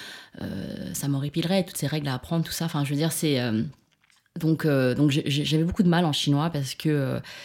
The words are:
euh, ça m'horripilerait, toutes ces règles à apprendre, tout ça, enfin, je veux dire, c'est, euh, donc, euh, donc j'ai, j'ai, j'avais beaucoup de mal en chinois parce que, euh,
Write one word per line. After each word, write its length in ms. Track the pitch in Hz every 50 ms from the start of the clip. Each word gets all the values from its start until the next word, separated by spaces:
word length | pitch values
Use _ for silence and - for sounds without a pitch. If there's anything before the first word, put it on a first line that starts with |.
| - - - - - - - -
euh, 40 | - - - 95 - - - - - - -
ça 140 | - - 139
m'horripilerait, 560 | 143 135 139 147 - 165 165 170 190 196 180
toutes 120 | - - -
ces 100 | - 139
règles 200 | 151 156 147 143
à 40 | 127
apprendre, 320 | 123 - - 170 165 156
tout 60 | -
ça, 140 | - - 165
enfin, 180 | 165 - 147 143
je 80 | 135
veux 40 | 147
dire, 160 | 143 160 160
c'est, 280 | 156 - 170 156 139 123
euh, 220 | 123 120 110 110 117 147 - - _ _ _ _ _ _ _ _ _ _ _ 170
donc, 260 | 160 160 160 - -
euh, 280 | 156 143 135 131 127 123
donc 160 | 131 147 151
j'ai, 140 | 131 156 -
j'ai, 180 | - 135 147 147
j'avais 180 | 139 156 156 160
beaucoup 200 | 175 190 - 190
de 60 | 175
mal 160 | 170 170 180
en 80 | 156 143
chinois 360 | - - 147 143 143 151 170
parce 240 | - 143 139 131 -
que, 140 | - - 156
euh, 300 | 151 147 135 127 127 120 - - - - -